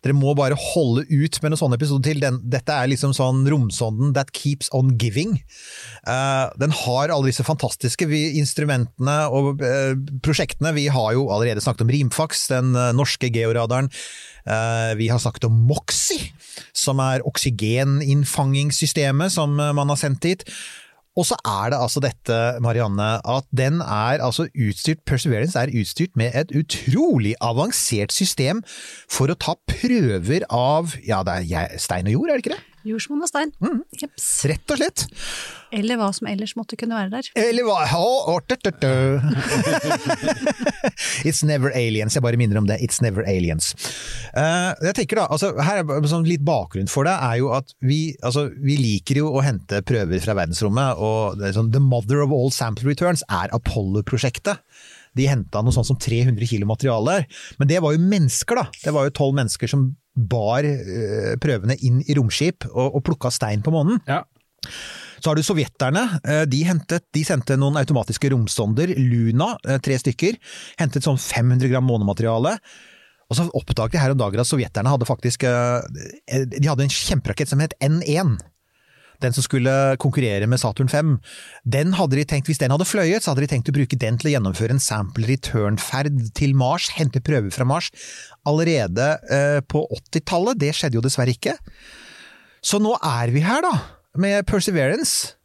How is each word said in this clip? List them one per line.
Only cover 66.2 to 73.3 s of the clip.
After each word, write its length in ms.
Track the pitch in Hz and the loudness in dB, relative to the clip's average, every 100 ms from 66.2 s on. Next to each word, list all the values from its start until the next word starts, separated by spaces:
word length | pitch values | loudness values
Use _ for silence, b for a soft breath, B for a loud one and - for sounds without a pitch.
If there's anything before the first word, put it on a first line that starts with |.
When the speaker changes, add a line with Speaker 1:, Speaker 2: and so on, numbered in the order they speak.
| - | 0
Speaker 1:
eh, 160 | 151 156 | 2 2
de 180 | 131 170 | 2 2
hentet, 400 | 170 - 170 _ | 0 0 -4 _
de 100 | 147 | -2
sendte 320 | 151 151 - 135 | 0 -2 2 2
noen 220 | 139 147 | 2 2
automatiske 520 | 135 139 110 110 139 | 2 0 0 -2 2
romsonder, 580 | 131 107 - 107 110 123 - | 2 0 0 0 2 0 2
Luna, 560 | 127 120 113 117 202 233 - | 2 4 4 2 0 -2 -2
eh, 120 | 135 | -2
tre 160 | - 131 | 0 0
stykker, 340 | 143 - 180 233 B B B - | 0 0 -2 -2 B B B -2
hentet 240 | 160 143 156 | -2 0 0
sånn 120 | 131 | 0
fem 320 | - 120 123 | -2 2 4
hundre 160 | 123 131 | 4 4
gram 140 | 127 127 | 2 2
månemateriale, 720 | 117 101 101 113 113 143 214 B B B B B B _ | 2 0 0 0 2 0 -2 B B B B B B _